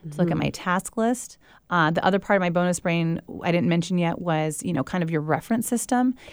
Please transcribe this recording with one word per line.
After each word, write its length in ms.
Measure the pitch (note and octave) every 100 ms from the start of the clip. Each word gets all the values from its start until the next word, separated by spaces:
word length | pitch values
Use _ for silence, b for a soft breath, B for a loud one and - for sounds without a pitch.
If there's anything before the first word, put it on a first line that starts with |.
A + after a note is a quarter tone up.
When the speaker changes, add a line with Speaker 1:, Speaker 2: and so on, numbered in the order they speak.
| D#3+
Speaker 1:
to 60 | D3
look 100 | F3
at 60 | D#3
Speaker 2:
Mm-hmm. 40 |
Speaker 1:
my 60 | C#3+
task 440 | - F#3 F#3+ - -
list. 420 | A3+ B3 - - b b -
Uh, 200 | F3 D#3
the 140 | E3 F#3+
other 140 | G3
part 160 | - G3
of 60 |
my 80 | F3+
bonus 320 | F3 F3+ F3
brain 400 | F3+ E3+ E3 E3 - -
I 80 | F3
didn't 160 | F3 F3
mention 280 | E3+ E3+ F3+
yet 220 | E3+ -
was, 420 | F3 D#3 D#3 D3+
you 120 | F3+
know, 100 | E3+
kind 220 | - F#3 D#3+
of 40 |
your 120 | D#3+
reference 440 | D3+ C#3 - A#3 -
system. 460 | A#3 - B3 B3+ - B